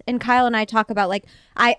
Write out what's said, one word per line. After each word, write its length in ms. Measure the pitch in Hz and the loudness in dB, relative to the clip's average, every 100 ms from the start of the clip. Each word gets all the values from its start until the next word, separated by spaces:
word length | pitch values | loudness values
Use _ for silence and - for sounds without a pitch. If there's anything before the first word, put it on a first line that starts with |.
| - | -8
And 140 | 247 | -6
Kyle 260 | 233 247 247 | 0 2 2
and 100 | 220 | 0
I 80 | |
talk 240 | 214 226 214 | 0 -2 0
about, 200 | 208 185 | -2 -2
like, 180 | 202 - - _ - | -4 -8 -20 _ 0
I, 200 | 240 | 0